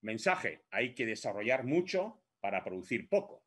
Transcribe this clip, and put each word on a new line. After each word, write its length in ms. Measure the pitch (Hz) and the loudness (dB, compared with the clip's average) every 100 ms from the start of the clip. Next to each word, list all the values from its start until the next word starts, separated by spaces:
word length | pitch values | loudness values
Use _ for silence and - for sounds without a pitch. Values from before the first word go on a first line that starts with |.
Mensaje, 600 | 110 113 190 180 104 78 _ | -4 0 2 2 0 -6 _
hay 240 | 98 123 123 | -2 -2 0
que 100 | 113 | -2
desarrollar 600 | 107 117 101 107 131 123 | -2 -2 -2 2 2 4
mucho 580 | 160 180 190 208 - _ _ | 2 2 0 -2 -6 _ _
para 240 | 101 98 | -2 -2
producir 440 | - 92 90 120 - | -2 -8 -4 -4 2
poco. 360 | 196 - - | 0 0 -16